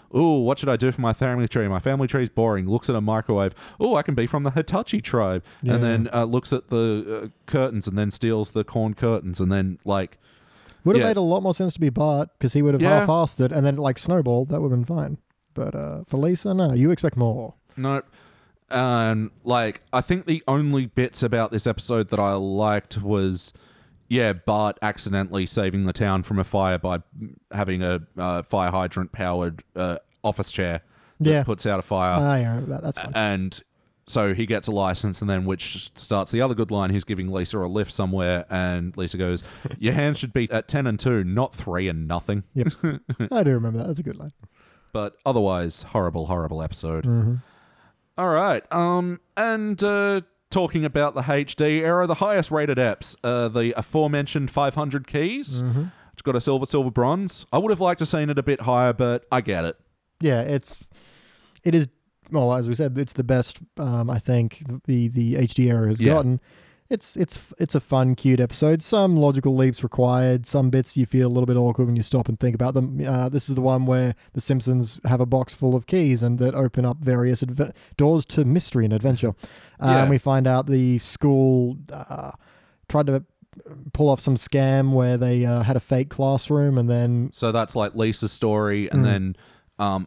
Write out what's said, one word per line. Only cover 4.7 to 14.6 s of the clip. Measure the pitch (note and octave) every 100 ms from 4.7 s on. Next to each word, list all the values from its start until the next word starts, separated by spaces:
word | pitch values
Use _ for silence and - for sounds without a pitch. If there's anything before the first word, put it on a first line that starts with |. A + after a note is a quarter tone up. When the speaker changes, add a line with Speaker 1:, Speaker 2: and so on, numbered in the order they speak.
| F#3+ - G#3+
Speaker 1:
tribe." | - A#2+ F#2+ F#2 - -
Speaker 2:
Yeah. | B2
Speaker 1:
And | A#2+
then, | A#2+ A2+ A#2
uh, | A#2+
looks | A#2 B2 -
at | B2+ -
the, | A#2 A2+ G#2+ G#2 A2
uh, | G#2+ - -
curtains | C#3+ C3 A2 G2+
and | G2
then | G#2
steals | - A2+ A2 G#2
the | A2
corn | - A#2 A2
curtains. | G#2 A#2+ A2 F#2 F2+
And | F#2
then, | G2 F#2+ F2+
like, | G2+ G2 F#2 _ _ _ _ _ - -
Speaker 2:
Would | E3+ A#3
have |
Speaker 1:
yeah. | A3+
Speaker 2:
made | G3+
a |
lot | E3+ F#3+
more | F#3+
sense | F3 F#3
to | -
be | D3+
Bart, | B2+ D3+ C#3+ D#3 -
'cause | B2+
he | C#3+
would | D3
have | C#3
Speaker 1:
Yeah. | F3 G3+ G3
Speaker 2:
half-assed | E3 D#3+ -
it | B2+
and | D3+
then, | C#3+ C#3
like, | C#3 B2
snowballed. | - F3+ B2+ A#2+ C3+
That | D#3